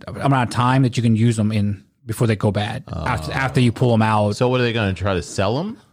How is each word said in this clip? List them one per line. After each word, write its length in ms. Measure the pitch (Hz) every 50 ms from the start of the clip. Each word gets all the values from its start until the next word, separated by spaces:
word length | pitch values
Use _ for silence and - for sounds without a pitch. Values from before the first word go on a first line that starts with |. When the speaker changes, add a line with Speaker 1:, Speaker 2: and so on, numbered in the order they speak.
| - -
Speaker 1:
amount 400 | 110 - - 135 139 131 120 -
of 40 |
time 300 | - - 123 123 131 135
that 140 | 135 117 -
you 60 | 123 113
can 100 | 117 113
use 240 | 107 117 120 110 113
'em 140 | 104 107
in 320 | 110 104 101 104 101 - - _ _ _ -
before 200 | 117 110 - 123
they 80 | 110 110
go 160 | 101 - 107
bad, 320 | 92 101 104 - 85 82 - -
after, 380 | - 85 80 - 123 - - -
Speaker 2:
Oh. 40 | -
Speaker 1:
after 260 | 135 135 131 135 135
you 100 | 123 120
pull 240 | 110 - 131 123 117
'em 80 | 110
out. 320 | 110 110 107 107 104 104 101
Speaker 2:
So 140 | - 127 123
what, 120 | 127 127
are 40 | 123
they 80 | 117
gonna 220 | 110 117 104 95 90
try 200 | - 98 104 95
to 80 | 87
sell 380 | - - - - - 101 117 147
'em? 160 | 185 214 240 - _ _